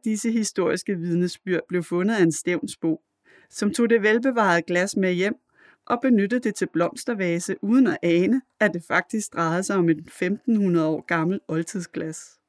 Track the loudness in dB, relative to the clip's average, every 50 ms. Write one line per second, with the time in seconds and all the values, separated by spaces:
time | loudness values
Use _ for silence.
0 | -2 -4 -4 -2 -2 0 0 0 -2 -2 -2 -2 0 0 0 -2 -2 -4 -4 -4
1 | -2 -2 0 0 0 -2 -4 -8 -4 -2 -2 -2 -2 -2 -4 -4 -4 -2 -2 -2
2 | 0 0 2 4 4 4 2 0 -2 -4 -4 -4 -4 -8 -10 -4 -2 -2 -2 -4
3 | _ _ _ _ _ _ _ -20 _ _ -8 -4 -2 -2 0 0 2 2 2 4
4 | 4 4 2 2 2 0 2 2 2 4 4 2 0 0 0 0 0 0 0 0
5 | 0 0 0 0 0 -2 -2 -6 _ _ _ _ _ _ _ _ _ -4 -4 0
6 | 2 4 4 4 4 2 0 0 -2 -2 -2 -2 -4 -2 0 0 0 0 -2 -6
7 | -6 -6 -4 -2 0 0 0 -2 -2 -4 -6 -4 -2 2 4 4 4 4 2 0
8 | 0 2 4 4 4 2 2 0 -2 _ _ 0 0 0 0 -2 -6 -2 -2 -2
9 | -2 -2 -6 -6 -6 -6 -4 -2 -2 0 0 -2 -2 0 0 2 2 2 2 0
10 | -2 -14 -8 -4 -2 -2 -2 -4 -2 0 0 2 2 2 2 2 2 0 -2 -4
11 | -4 -4 -2 0 0 0 -2 -4 _ -6 -4 -4 -4 -4 -6 -10 -10 -8 -8 -8
12 | -8 -8 -10 -12 -16 -20 _ _ _